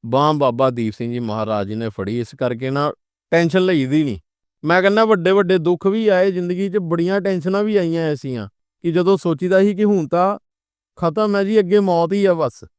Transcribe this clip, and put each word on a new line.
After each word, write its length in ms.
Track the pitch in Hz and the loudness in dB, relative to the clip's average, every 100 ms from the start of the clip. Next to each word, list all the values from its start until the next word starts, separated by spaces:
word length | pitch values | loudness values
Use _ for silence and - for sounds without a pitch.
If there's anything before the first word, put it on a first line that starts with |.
ਬਾਂਹ 280 | 117 127 147 | -2 2 2
ਬਾਬਾ 360 | 151 139 120 135 | 2 0 2 0
ਦੀਪ 240 | 120 113 | 0 -4
ਸਿੰਘ 180 | 101 117 | -4 -6
ਜੀ 60 | 120 | -6
ਮਹਾਰਾਜ 500 | 117 107 110 107 98 | -6 -4 -4 -4 -4
ਜੀ 60 | |
ਨੇ 140 | 107 113 | -6 -8
ਫੜੀ, 300 | 104 98 117 | -6 -6 -4
ਇਸ 140 | 113 | -6
ਕਰਕੇ 360 | - 127 120 131 | -4 -4 -4 -4
ਨਾ 220 | 139 147 - _ _ _ | -2 -2 -4 _ _ _
ਟੈਨਸ਼ਨ 320 | 165 170 185 | 0 2 2
ਲਈਦੀ 380 | 185 170 131 147 | 2 2 2 0
ਨਹੀਂ। 140 | 147 98 _ _ _ _ | 0 -4 _ _ _ _
ਮੈਂ 160 | - 175 | 0 2
ਕਹਿੰਦਾ 220 | 190 208 | 4 2
ਵੱਡੇ 280 | 220 208 165 | 2 2 2
ਵੱਡੇ 260 | 196 185 185 | 2 2 2
ਦੁੱਖ 280 | 160 180 196 | 2 0 0
ਵੀ 200 | 214 220 | 0 0
ਆਏ 220 | 185 196 | 2 2
ਜ਼ਿੰਦਗੀ 360 | 180 175 180 196 | 0 -4 -4 -2
'ਚ, 100 | 196 | -4
ਬੜੀਆਂ 420 | 170 170 175 196 | -4 -2 0 -2
ਟੈਨਸ਼ਨਾਂ 420 | 190 185 160 196 | -2 -4 -2 -2
ਵੀ 120 | 208 208 | 0 0
ਆਈਆਂ 260 | 170 165 | 0 -2
ਐਸੀਆਂ 460 | 160 143 139 123 98 _ _ _ | -2 -4 -6 -8 -10 _ _ _
ਕਿ 80 | 170 | -2
ਜਦੋਂ 240 | 165 180 196 | 0 2 2
ਸੋਚੀਦਾ 440 | 175 156 180 190 | 0 -2 2 4
ਸੀ 140 | 202 | 2
ਕਿ 100 | 190 | 2
ਹੁਣ 220 | 208 202 151 | 2 2 0
ਤਾਂ 300 | 175 185 202 _ _ _ _ _ - | 0 0 -2 _ _ _ _ _ -4
ਖਤਮ 380 | 170 156 214 202 | -2 0 0 0
ਹੈ 60 | |
ਜੀ, 140 | 196 220 | 2 2
ਅੱਗੇ 220 | 180 208 | 4 2
ਮੌਤ 320 | 196 170 170 | 4 2 0
ਹੀ 120 | 202 | 2
ਆ 100 | 196 | 2
ਬਸ। 300 | 170 139 - - | 2 -2 -4 -20